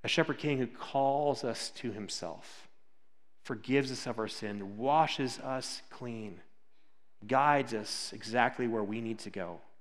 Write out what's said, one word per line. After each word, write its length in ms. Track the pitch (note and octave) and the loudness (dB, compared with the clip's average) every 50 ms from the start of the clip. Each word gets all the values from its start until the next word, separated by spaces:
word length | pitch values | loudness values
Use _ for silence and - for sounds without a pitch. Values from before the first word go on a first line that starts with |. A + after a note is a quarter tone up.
| - | 0
A 40 | |
shepherd 300 | A2 - - D#3+ - C#3+ | 2 4 4 6 4 2
king 220 | - - D3 C#3+ C3 | 0 2 2 2 2
who 80 | B2+ | 2
calls 760 | A#2+ - - - - - C#3 C3+ C#3 C#3 C#3+ D3 D3 C#3+ - - | -2 -2 -10 -12 -2 2 4 4 4 4 4 2 2 2 2 0
us 280 | B2 A2+ - - - - | -2 -2 -2 -6 -8 -8
to 140 | - - A#2+ | -6 -6 -6
himself, 760 | G2+ G#2+ G#2 F#2 - - - E2+ D#2+ - - - - - - - - - - - - - - - - - - - - - | -4 -4 -6 -6 -6 -6 -6 -6 -8 -10 -14 -16 -16 -16 -18 -18 -18 -18 -18 -18 -18 -18 -18 -18 -18 -18 -18 -18 -18 -16
forgives 500 | - - B2+ G#2+ G#2 B2 C3 C#3 C#3 C3 | -6 -6 -6 -6 0 4 4 4 6 4
us 140 | B2+ A#2 - | -2 -4 -4
of 140 | C3 A#2 A2 | -4 -2 -2
our 80 | A2 | -2
sin, 500 | G#2 - - - G#2 G#2 G#2 G2 G2 G2+ | -4 -4 -6 -6 -4 -4 -4 -6 -8 -6
washes 640 | G#2 A#2+ C3+ C#3+ D#3+ D#3+ D3 - - C#3 B2+ A#2 - | -2 0 4 6 6 6 4 4 0 -2 -2 -2 -4
us 420 | - C3 C3 C3 B2+ - - - - - | -6 -4 -4 -4 -4 -6 -10 -10 -12 -14
clean, 520 | - - C3 A#2+ A#2 A2+ A2 G#2 F2+ F2+ - - - - - - - - - - - - - - - - G#2+ | -12 -10 -8 -8 -6 -6 -6 -8 -10 -12 -16 -18 -18 -18 -18 -18 -18 -18 -18 -18 -18 -18 -18 -18 -16 -14 -2
guides 480 | G#2+ B2+ C3 C#3 D3+ D3 C#3+ C3 A#2+ A#2+ | 4 4 6 8 8 8 6 4 2 -2
us 380 | G#2+ G#2 - - - - - - | -4 -4 -4 -6 -6 -6 -8 -8
exactly 540 | A2+ - A2 A2+ B2 A#2 A#2 - - B2+ | -10 -6 0 4 6 6 6 4 2 0
where 160 | A#2+ A2+ A2+ G#2 | 2 2 0 0
we 180 | G2 G#2+ A2+ | 0 -2 -4
need 160 | A#2 A2 A2+ | -2 -4 -4
to 140 | A2 - G#2 | -6 -6 -8
go 280 | G2 G2+ F2+ E2+ F2 E2 - - - - | -6 -6 -6 -6 -6 -10 -14 -18 -20 -20